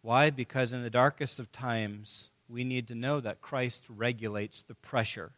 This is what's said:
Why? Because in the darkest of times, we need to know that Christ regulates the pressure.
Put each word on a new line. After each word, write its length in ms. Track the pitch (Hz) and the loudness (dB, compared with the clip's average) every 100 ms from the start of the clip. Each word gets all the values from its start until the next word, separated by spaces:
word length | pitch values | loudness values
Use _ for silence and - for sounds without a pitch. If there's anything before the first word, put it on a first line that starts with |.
Why? 300 | 113 123 151 | 4 6 6
Because 420 | 139 120 135 127 | 4 -4 0 0
in 100 | 123 | 0
the 80 | 120 | 0
darkest 500 | 117 131 143 139 - | 6 6 4 -6 -6
of 100 | 120 | -10
times, 800 | - 117 113 107 104 104 - - _ _ | -10 -4 -2 -2 -6 -12 -14 -14 _ _
we 140 | 120 | -6
need 240 | 123 127 117 | -4 -4 -4
to 80 | |
know 240 | 117 127 147 | -6 -2 -2
that 220 | 113 - | -2 -8
Christ 420 | - 139 127 117 - | -6 -2 -2 -4 -12
regulates 760 | 110 117 120 110 104 104 - | -2 -2 0 -4 -4 -6 -8
the 140 | - 117 | -18 -20
pressure. 560 | - - 113 - 80 | -2 0 0 -2 -10